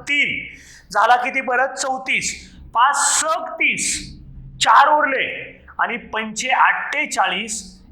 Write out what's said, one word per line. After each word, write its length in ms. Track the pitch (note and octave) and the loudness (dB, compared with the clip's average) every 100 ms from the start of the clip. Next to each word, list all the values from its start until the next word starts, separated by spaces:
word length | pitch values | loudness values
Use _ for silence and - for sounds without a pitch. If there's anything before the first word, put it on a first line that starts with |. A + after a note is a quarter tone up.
तीन. 540 | - C#4+ B3 - - - - - - | -4 0 0 -4 -10 -16 -20 -20 -4
झाला 240 | G#3 A3+ B3 | 2 4 4
किती 260 | B3+ C4 | 2 -4
परत? 260 | B3+ B3 C4+ | -2 0 0
चौतीस. 840 | - C#4 B3+ C4+ A3+ - - - - - | -2 -4 -4 -2 -2 -4 -8 -14 -20 -4
पाच 220 | - C4+ C#4 | 4 4 4
सक 520 | - - D#4 E4+ - | 2 2 0 -2 -4
तीस, 460 | - D4 G#3+ - - - - - - - - | -2 -2 0 -4 -6 -8 -16 -18 -18 -18 -2
चार 260 | C4+ A3+ D4 | 6 6 6
उरले 680 | D4+ D4 C4 - - - - - - | 4 2 0 -4 -6 -14 -18 -12 -4
आणि 180 | F3+ A#3 | -4 -4
पंचे 520 | - A3 A3 - B3+ | -6 -6 -6 -6 0
अठ्ठेचाळीस, 1300 | B3+ E3+ - - C#4+ D4 - F#3 G#3 A3+ - - - - | 4 4 4 -2 -4 -2 -2 0 -2 -6 -10 -12 -20 -18